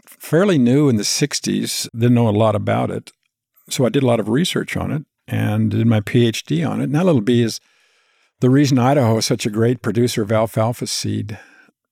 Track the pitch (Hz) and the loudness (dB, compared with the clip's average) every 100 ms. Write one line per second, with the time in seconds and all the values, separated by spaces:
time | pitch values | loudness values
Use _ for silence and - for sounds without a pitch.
0 | - - - 151 208 165 120 135 147 110 | -20 -20 -2 0 2 4 4 4 4 2
1 | 101 - 143 - - 101 113 - - 113 | 0 -2 -2 -4 -4 -4 -4 -6 -8 -2
2 | 117 120 117 104 110 104 101 113 - - | 2 2 2 2 2 0 -2 -2 -4 -6
3 | - - _ _ _ _ - - 120 127 | -12 -20 _ _ _ _ -8 -2 0 2
4 | 131 117 104 123 180 - - - 92 151 | 2 0 0 0 0 -2 -4 -6 -4 -6
5 | - _ - 107 110 107 110 107 113 110 | -8 _ -8 -4 -2 0 0 0 2 2
6 | 104 123 117 113 - 151 135 107 139 147 | 2 2 2 0 -4 -4 -2 -4 -2 0
7 | 190 143 104 120 117 - _ _ _ _ | 2 2 2 0 0 -4 _ _ _ _
8 | _ _ _ - 127 135 143 127 120 147 | _ _ _ -2 2 4 4 2 2 2
9 | 113 113 - 120 117 107 113 127 120 101 | 2 2 0 -2 -2 0 0 0 -2 0
10 | 120 - 104 110 113 - 110 123 107 - | 0 0 -2 0 0 -2 -2 -4 -8 -6
11 | 104 104 104 107 - _ _ _ _ | -4 -6 -6 -12 -18 _ _ _ _